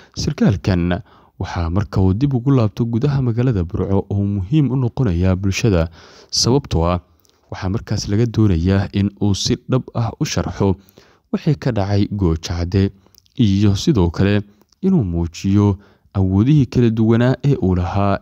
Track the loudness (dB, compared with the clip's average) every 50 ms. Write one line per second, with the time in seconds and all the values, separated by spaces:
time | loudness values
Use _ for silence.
0 | -20 _ _ -8 -6 -6 -2 0 2 2 2 0 0 0 0 0 0 0 -2 -4
1 | -6 _ -20 -20 _ _ _ -10 -10 -8 -6 -4 -4 -2 -2 -2 -2 -2 0 2
2 | 2 2 2 2 0 0 -2 0 0 2 2 2 2 0 -2 -2 -4 -2 -2 -2
3 | 0 0 0 0 -2 -2 -2 0 0 0 0 -2 -2 -4 -4 -6 -2 0 0 0
4 | 0 -2 -2 -2 -2 -2 -2 -4 -4 0 0 0 2 0 0 -2 -2 -2 -2 -2
5 | 0 0 0 2 2 2 0 0 0 -2 -2 0 0 2 2 2 0 -2 -4 -12
6 | -20 -20 -20 -20 -16 _ -6 -2 0 2 0 0 0 -2 -2 -2 0 0 0 -2
7 | -4 _ _ _ _ _ _ _ _ _ -12 -8 -6 -6 -6 -6 -6 -6 -6 -6
8 | -4 -2 -2 -2 -2 0 0 2 2 2 2 2 2 2 2 0 0 -2 -2 -2
9 | -2 -2 -2 -2 -2 -2 0 -2 -2 -2 -4 -4 -4 -2 -4 -4 -4 -4 -6 -4
10 | -4 -4 -4 -6 -6 -4 -4 -4 -4 -4 -2 0 0 0 0 -2 -6 _ _ -20
11 | -20 _ _ _ _ _ -8 -4 -2 -2 -2 -2 -2 -4 -2 -2 -2 0 0 0
12 | 0 0 -2 0 0 0 0 -2 -4 -6 -6 -6 -4 -2 0 0 0 0 -2 _
13 | _ _ _ _ _ _ _ 0 2 2 4 4 4 2 2 2 0 0 2 2
14 | 2 2 2 0 0 2 2 0 -2 -6 _ _ _ _ _ _ -2 0 2 2
15 | 0 0 -2 -4 -4 -4 -6 -6 -2 0 2 4 4 2 2 -2 -6 -16 _ _
16 | _ _ -4 -2 0 2 2 2 4 4 4 2 2 2 2 2 2 2 2 2
17 | 2 2 4 4 2 2 0 0 0 0 0 0 0 0 0 0 0 -2 -2 0
18 | 0 0 0 -2